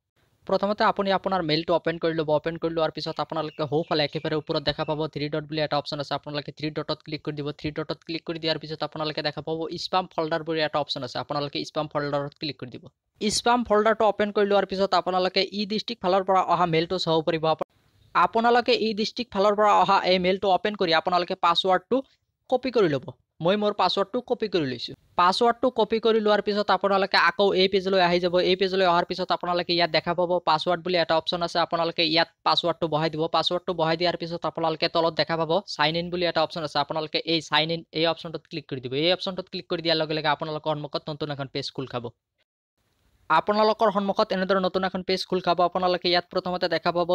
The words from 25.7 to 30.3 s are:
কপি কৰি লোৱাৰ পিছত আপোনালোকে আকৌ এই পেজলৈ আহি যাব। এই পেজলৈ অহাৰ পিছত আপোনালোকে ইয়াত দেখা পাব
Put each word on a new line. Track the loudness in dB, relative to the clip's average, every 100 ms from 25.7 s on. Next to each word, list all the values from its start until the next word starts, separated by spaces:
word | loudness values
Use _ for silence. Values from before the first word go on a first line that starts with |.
কপি | 0 0 2
কৰি | 2 2
লোৱাৰ | 4 2
পিছত | 2 -2 2
আপোনালোকে | 2 2 2 2 4
আকৌ | 4 4 2
এই | 4 2
পেজলৈ | 0 0 2
আহি | 4 2
যাব। | 2 2
এই | 2 2
পেজলৈ | 0 2 2
অহাৰ | 2
পিছত | 0 -4 -2
আপোনালোকে | -2 -2 -2 0
ইয়াত | 0 2
দেখা | 0 0
পাব | 0 0